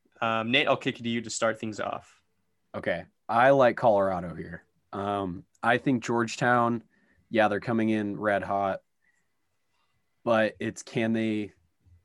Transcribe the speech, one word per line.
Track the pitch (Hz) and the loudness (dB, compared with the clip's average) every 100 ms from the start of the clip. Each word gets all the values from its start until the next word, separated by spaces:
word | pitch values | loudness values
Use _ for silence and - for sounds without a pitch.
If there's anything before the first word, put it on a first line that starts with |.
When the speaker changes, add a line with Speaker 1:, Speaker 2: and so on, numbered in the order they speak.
| _ _ | _ _
Speaker 1:
Um, | 117 113 113 | -2 -2 2
Nate, | 131 147 | 2 2
I'll | 127 | 0
kick | 143 120 | -2 -6
it | |
to | 117 | -4
you | 117 | -6
to | 110 | -6
start | - 113 107 | -2 -2 -2
things | 110 104 | -8 -8
off. | - - - _ _ _ _ _ _ | -8 -8 -12 _ _ _ _ _ _
Speaker 2:
Okay. | - - 85 - _ - | -8 -4 -4 -6 _ -2
I | 113 131 | 4 6
like | 139 123 - | 6 6 4
Colorado | 123 101 95 92 85 | 4 4 2 -2 -6
here. | 80 87 85 - _ _ | -10 -12 -14 -16 _ _
Um, | 104 101 101 98 87 - _ | -8 -4 -2 -4 -8 -14 _
I | 113 123 | 0 0
think | 143 123 | 2 -2
Georgetown, | - 120 113 - 127 123 117 117 - _ _ _ _ | 0 -2 -2 -2 2 2 2 0 -6 _ _ _ _
yeah, | 110 104 | 2 2
they're | 101 | 2
coming | 110 113 110 | -2 0 0
in | 107 104 98 | 0 -2 -2
red | 104 101 | 0 0
hot, | 92 101 98 95 - _ _ _ _ _ _ _ _ _ _ _ _ _ | -2 -2 -2 -2 -8 _ _ _ _ _ _ _ _ _ _ _ _ _
but | - 110 107 - | 0 2 2 -2
it's, | 110 101 | -8 -8
can | - 127 113 | -8 -2 0
they, | 110 110 107 104 - _ _ _ _ | 0 0 -2 -6 -12 _ _ _ _